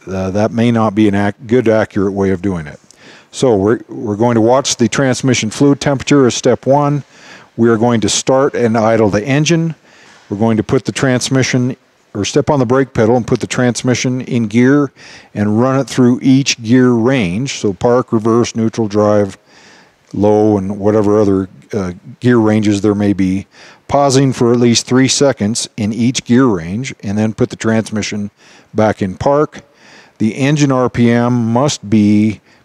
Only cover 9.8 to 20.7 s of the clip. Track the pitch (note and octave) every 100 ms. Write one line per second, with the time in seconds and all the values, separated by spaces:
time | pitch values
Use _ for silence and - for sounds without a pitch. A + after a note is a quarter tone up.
9.8 | _ _ - - - G2+ A2+ A2 G#2 C3+
10.8 | - - C#3 B2+ - C3+ B2 B2+ B2 -
11.8 | _ _ _ G#2 G2 D3 C3+ D3 A#2 C3
12.8 | C3 - A2 B2 G#2 B2 G#2+ - B2 A2+
13.8 | B2+ A#2 C3 B2+ A#2+ B2+ A2 A2+ B2+ D3
14.8 | C#3 _ - - - G#2 G#2 G#2+ C3 C3+
15.8 | B2+ - B2 B2+ C#3 C3 C3+ - A2+ B2+
16.8 | B2+ A#2+ A2+ C3+ F2+ F#2+ C3+ - G#2+ F2
17.8 | B2 B2 - A#2 A2+ A#2 A#2 A#2 A2 -
18.8 | G#2+ G#2 G#2 G#2 G2 - _ - - -
19.8 | _ _ _ - G#2 G#2+ G#2+ G#2 F#2+